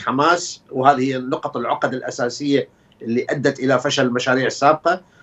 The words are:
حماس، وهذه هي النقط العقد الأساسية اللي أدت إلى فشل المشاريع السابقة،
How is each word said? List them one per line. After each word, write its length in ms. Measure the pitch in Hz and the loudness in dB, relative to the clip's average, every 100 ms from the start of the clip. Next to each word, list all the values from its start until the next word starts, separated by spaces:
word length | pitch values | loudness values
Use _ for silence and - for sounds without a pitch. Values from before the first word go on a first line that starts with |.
| - | -2
حماس، 560 | 127 156 175 - - - | 2 4 2 0 -12 -8
وهذه 280 | 131 135 139 | 0 4 4
هي 180 | 135 131 | 2 -2
النقط 400 | 127 - 143 123 | -4 -6 -6 -6
العقد 360 | 117 139 160 | -4 -2 -2
الأساسية 760 | 127 - 117 123 - 143 135 - _ _ - | -4 -8 -4 -4 -4 0 0 0 _ _ -12
اللي 240 | 113 120 - | -4 -2 -2
أدت 300 | - 135 139 | 0 0 0
إلى 200 | 131 127 | 2 2
فشل 260 | 143 139 127 | 2 0 0
المشاريع 400 | 120 135 127 120 | 0 0 0 0
السابقة، 560 | - 139 156 - 185 - _ | 2 2 2 2 -2 -4 _